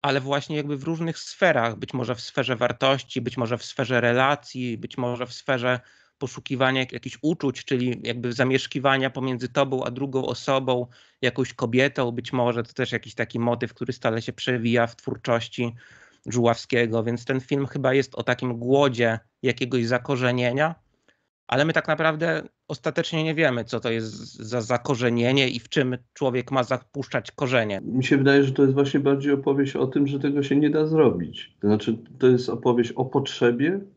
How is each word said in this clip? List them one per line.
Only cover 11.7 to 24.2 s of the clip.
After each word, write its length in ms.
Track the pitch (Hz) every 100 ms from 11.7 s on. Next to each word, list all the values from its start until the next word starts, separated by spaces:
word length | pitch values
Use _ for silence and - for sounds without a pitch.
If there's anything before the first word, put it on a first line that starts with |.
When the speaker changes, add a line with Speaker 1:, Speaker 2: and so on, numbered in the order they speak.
| 123 139 - 123
Speaker 1:
być 220 | 120 117
może 300 | 131 120 117
to 100 | 117
też 180 | - 123
jakiś 240 | 117 - -
taki 240 | 117 117
motyw, 340 | 120 120 117
który 200 | - 127
stale 280 | 127 123 113
się 120 | 117
przewija 540 | - - 123 117 120 117
w 80 | -
twórczości 800 | - - - 117 117 - 120 117 - - - _ -
Żuławskiego, 800 | 117 117 113 - 120 120 113
więc 220 | 113 120 -
ten 140 | 131
film 260 | 127 143 135
chyba 280 | 143 131
jest 220 | 135 131 -
o 80 |
takim 340 | 123 123 127 117
głodzie 640 | 120 139 143 117 117 113 _ _
jakiegoś 420 | 131 123 123 127 117
zakorzenienia, 880 | 123 120 131 127 123 123 131 156 170 _ _ _ _ _ _ _
ale 180 | 123 156
my 80 |
tak 140 | 160 160
naprawdę 560 | 156 160 156 165 156 - _ _
ostatecznie 560 | 151 - 151 165 165
nie 120 | 160 156
wiemy, 300 | 156 120 110
co 140 | 117
to 120 | 120
jest 440 | 113 110 107